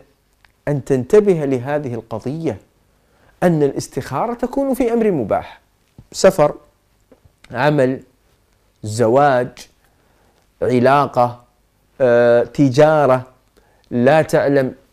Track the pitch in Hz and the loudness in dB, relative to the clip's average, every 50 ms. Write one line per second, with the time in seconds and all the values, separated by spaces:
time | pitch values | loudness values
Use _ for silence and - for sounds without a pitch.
0 | - _ _ _ _ _ _ _ _ _ _ _ - 139 147 139 - - 139 131 | -16 _ _ _ _ _ _ _ _ _ _ _ -8 -6 -6 -6 -4 -4 -4 -4
1 | 120 - - 214 208 208 185 160 147 139 135 123 123 139 147 151 147 127 120 110 | -2 2 2 2 4 2 0 0 -2 -4 -4 -4 -4 -4 -6 -6 -6 -8 -10 -10
2 | - - 117 107 - 123 147 165 165 143 107 98 _ _ _ _ _ _ _ _ | -12 -10 -12 -10 -8 -8 -10 -8 -6 -8 -8 -8 _ _ _ _ _ _ _ _
3 | _ _ _ _ _ _ _ - 175 180 170 151 147 139 135 147 127 - - 143 | _ _ _ _ _ _ _ -4 -2 0 0 0 0 -2 -2 -4 -10 -10 -10 -12
4 | 120 - 131 143 196 233 240 240 - 240 - 277 277 269 254 - 262 226 233 233 | -10 -8 -6 -6 -6 -6 -6 -6 -8 -6 -4 -4 -4 -2 -2 -2 -2 -2 0 0
5 | 220 214 185 143 110 92 101 78 73 - - - _ _ _ _ _ _ _ - | 0 0 -2 -2 -2 -2 -2 -4 -4 -6 -18 -20 _ _ _ _ _ _ _ -20
6 | - _ - - - 190 - - 147 147 - - _ _ _ _ _ _ _ _ | -20 _ -4 2 2 4 4 4 2 0 0 -4 _ _ _ _ _ _ _ _
7 | _ _ _ _ _ _ _ _ _ - 123 117 131 151 151 147 127 131 131 120 | _ _ _ _ _ _ _ _ _ -12 -6 -2 0 0 2 2 0 0 -2 -4
8 | - _ _ _ _ _ _ _ _ _ _ _ _ _ _ _ - 107 107 113 | -10 _ _ _ _ _ _ _ _ _ _ _ _ _ _ _ -12 -8 -4 -2
9 | 120 110 117 139 147 147 131 123 123 123 - - - - _ _ _ _ _ _ | 0 2 2 4 4 2 2 0 -2 -4 -8 -18 -20 -20 _ _ _ _ _ _
10 | _ _ _ _ _ _ _ _ _ _ _ - 85 104 127 123 127 131 135 143 | _ _ _ _ _ _ _ _ _ _ _ -6 -4 -2 0 2 2 4 4 2
11 | 139 120 - 123 120 120 117 - _ _ _ _ _ _ _ _ _ _ _ - | 0 0 0 0 0 0 -2 -8 _ _ _ _ _ _ _ _ _ _ _ -2
12 | 135 123 120 120 120 120 120 120 117 117 - - 143 135 120 139 151 156 160 151 | 0 2 4 4 4 4 4 2 0 0 0 0 0 2 4 4 4 4 4 4
13 | 143 135 127 127 123 - _ _ _ _ _ _ _ _ _ _ _ - 120 120 | 2 2 2 0 -2 -6 _ _ _ _ _ _ _ _ _ _ _ -8 -2 0
14 | 120 127 151 160 151 - - 151 113 139 143 139 131 127 - - _ _ | 2 4 4 2 2 0 0 0 0 2 0 0 0 -2 -6 -12 _ _